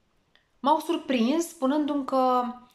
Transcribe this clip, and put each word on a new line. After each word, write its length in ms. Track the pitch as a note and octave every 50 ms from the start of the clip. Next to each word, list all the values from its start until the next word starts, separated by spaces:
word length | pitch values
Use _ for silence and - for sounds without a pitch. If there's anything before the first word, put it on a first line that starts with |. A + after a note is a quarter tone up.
| _ _ _ _ _ _ _ _ _ _ _ -
m-au 180 | - C4+ D#4 D#4
surprins 720 | D#4 - E4+ D#4 - - C4 A#3+ A3 A#3+ D4 E4+ E4 -
spunându-mi 560 | - - C4 C4 C#4+ D4+ D4 C#4 D4 C#4+ C4
că, 400 | C4+ C4+ C4 C4 B3+ B3+ B3 B3 A#3+ A#3 - - -